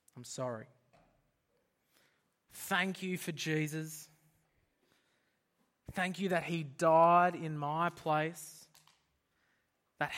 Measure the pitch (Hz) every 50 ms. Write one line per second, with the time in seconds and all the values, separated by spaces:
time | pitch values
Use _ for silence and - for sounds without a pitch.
0 | _ _ - 131 120 - - - 131 123 117 110 110 - _ _ _ _ _ _
1 | _ _ _ _ _ _ _ _ _ _ _ _ _ _ _ _ _ _ _ _
2 | _ _ _ _ _ _ _ _ _ _ - - - - 196 180 185 190 180 -
3 | 185 185 180 175 - 180 160 135 - 160 156 156 156 147 156 160 160 156 - -
4 | - - _ _ _ _ _ _ _ _ _ _ _ _ _ _ _ _ _ _
5 | _ _ _ _ _ _ _ _ _ _ _ _ _ _ _ _ _ - - 196
6 | 180 185 180 175 196 180 180 165 147 147 170 170 156 135 127 - 170 160 160 165
7 | 165 170 175 175 175 180 175 - 165 156 156 147 147 147 151 160 170 170 170 -
8 | - 160 151 151 156 160 175 - - - - - - _ _ - _ _ _ _
9 | _ _ _ _ _ _ _ _ _ _ _ _ _ _ _ _ _ _ _ -
10 | 147 - -